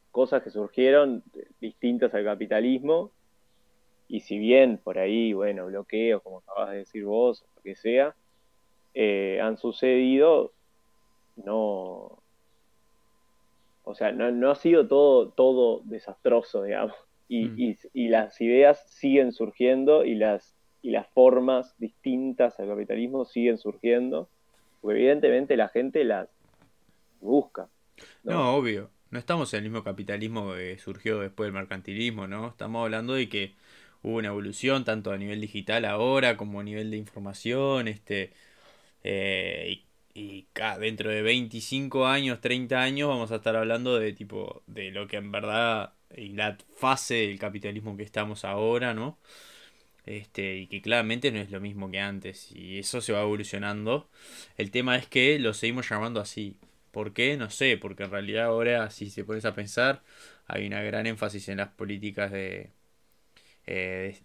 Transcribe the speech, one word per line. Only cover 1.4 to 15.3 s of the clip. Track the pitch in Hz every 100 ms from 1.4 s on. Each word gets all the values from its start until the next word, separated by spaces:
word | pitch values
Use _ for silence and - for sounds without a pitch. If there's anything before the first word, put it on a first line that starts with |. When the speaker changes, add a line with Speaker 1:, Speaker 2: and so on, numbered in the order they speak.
| - -
Speaker 1:
distintas | 113 - 123 120 123
al | 104 104
capitalismo, | 104 110 107 123 131 143 165 208 _ _ _ _ _ _ _ _ _ -
y | 110
si | - 104
bien | 107 131 131 104
por | - 95
ahí, | 95 113 113
bueno, | 98 104 98 92
bloqueos, | 98 98 110 113 104
como | 95 92
acabas | - 98 104
de | 101
decir | 98 107 101
vos, | 107 123 113 _ _
lo |
que | 98 95
sea, | 110 123 143 - _ _ _ _ _ _ _
eh, | 131 107 98 98 95
han | 110 110
sucedido, | 120 - 131 127 127 135 156 156 - _ _ _ _ _ _ _ _ -
no, | 98 110 107 98 92 92 98 - _ _ _ _ _ _ _ _ _ _ _ _ _ _ _ _ -
O | 104
sea, | 110
no, | 127 120
no | 120 131
ha | 143
sido | 165 170 117
todo, | 139 143 131
todo | -